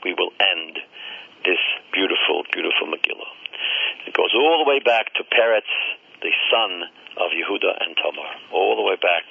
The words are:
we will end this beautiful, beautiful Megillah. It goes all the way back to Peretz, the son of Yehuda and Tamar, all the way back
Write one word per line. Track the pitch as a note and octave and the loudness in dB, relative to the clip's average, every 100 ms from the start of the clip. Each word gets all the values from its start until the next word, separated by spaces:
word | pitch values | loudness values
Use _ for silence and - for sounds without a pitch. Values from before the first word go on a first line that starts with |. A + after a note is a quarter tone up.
we | F#2 | -6
will | F2 F2 - | -2 -2 0
end | G2 F2 D#2+ D#2 - - - - - - - | 0 0 -4 -12 -14 -16 -16 -16 -18 -6 0
this | F#2 - - - - | 2 0 -2 -4 -2
beautiful, | F#2+ D#2+ - D#2 - | 0 2 0 0 -2
beautiful | F2 E2 D#2+ - | -2 0 0 -2
Megillah. | D#2+ - - - - - - - - - - - | -4 -4 -6 -12 -14 -16 -8 -4 -2 -2 -6 -4
It | |
goes | - F2+ A#2 | 0 2 4
all | D3+ E3 | 4 4
the | D3 | 4
way | C#3 | 2
back | B2 A#2 A2 - | 4 2 2 -4
to | |
Peretz, | - - A#2 A2 - - - - _ - | 0 2 4 4 2 -4 -4 -6 _ -8
the | - - - | -2 0 2
son | A#2+ A2 F2+ E2+ - - - | 2 2 -4 -10 -14 -20 -4
of | F2 | -2
Yehuda | D#2+ E2 G2 F#2 | -2 -2 0 0
and | - - E2 | 0 -4 -2
Tamar, | E2 - - - - | -2 -4 -12 -12 -4
all | F2 G2 A2 | 0 2 2
the | |
way | G2+ F#2+ | 0 2
back | F#2 E2+ - | 2 2 -2